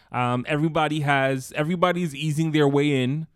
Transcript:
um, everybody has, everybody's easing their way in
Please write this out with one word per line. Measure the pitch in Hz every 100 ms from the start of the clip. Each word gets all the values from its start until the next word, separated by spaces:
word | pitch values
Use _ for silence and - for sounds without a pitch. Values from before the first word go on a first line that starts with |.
| _
um, | 120 123 123 120
everybody | 147 160 156 151 151
has, | 143 139 135 135 - -
everybody's | 151 175 180 175 170 139
easing | 156 147 160
their | 151 139
way | 143 147 135
in | 127 151 160